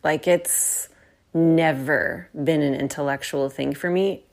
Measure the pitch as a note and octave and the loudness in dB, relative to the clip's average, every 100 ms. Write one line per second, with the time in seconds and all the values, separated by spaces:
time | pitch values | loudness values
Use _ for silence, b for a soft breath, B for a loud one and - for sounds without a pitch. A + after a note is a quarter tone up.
0 | D3+ D3+ F3+ F3 F3 - - - - b | -2 0 2 2 2 -2 -2 -4 -8 b
1 | b b _ E3 E3 E3 D#3+ C3+ C3+ C#3+ | b b _ 2 4 6 4 0 0 0
2 | - - - D3+ C#3+ D#3 D3 C3+ C#3 - | 0 -6 -12 -4 0 2 2 0 -4 -4
3 | C#3+ C#3 - C#3+ C3+ C3+ C#3 C#3 F3 F3+ | -4 -4 -4 -4 -4 -4 -6 -4 -2 0
4 | G3 F#3+ - | 0 -4 -12